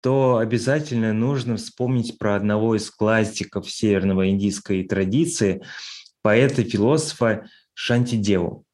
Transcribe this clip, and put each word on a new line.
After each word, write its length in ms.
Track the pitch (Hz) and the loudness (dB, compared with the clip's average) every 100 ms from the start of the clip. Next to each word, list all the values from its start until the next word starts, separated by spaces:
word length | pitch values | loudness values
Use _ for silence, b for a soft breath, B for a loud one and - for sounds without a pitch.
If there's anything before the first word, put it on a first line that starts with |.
то 360 | 127 135 131 123 | 0 2 2 2
обязательно 720 | 110 117 123 147 147 120 110 | 2 -2 0 -2 0 -2 0
нужно 460 | 107 120 139 117 110 | 0 0 -2 -2 -6
вспомнить 600 | - _ 123 127 113 - | -6 _ -2 0 -2 -4
про 200 | 107 101 | -2 0
одного 400 | 104 104 113 107 | 0 0 2 0
из 120 | 101 | -4
классиков 800 | _ 107 110 107 110 - 101 95 | _ 2 2 0 -4 -8 -8 -10
северного 600 | - 110 98 98 95 95 | -2 2 2 2 2 2
индийской 560 | 98 101 98 - 95 92 | 2 0 -4 -4 -4 -2
традиции, 760 | 98 95 117 165 - 104 - B B B B B _ | -2 0 0 0 2 0 0 B B B B B _
поэта-философа 1200 | 107 107 135 139 110 98 107 156 156 - 117 107 B B B | 2 4 4 2 -2 0 2 2 -2 -2 0 0 B B B
Шантидеву. 920 | - - 120 123 113 101 95 85 - _ | -12 -2 0 2 0 0 0 0 -6 _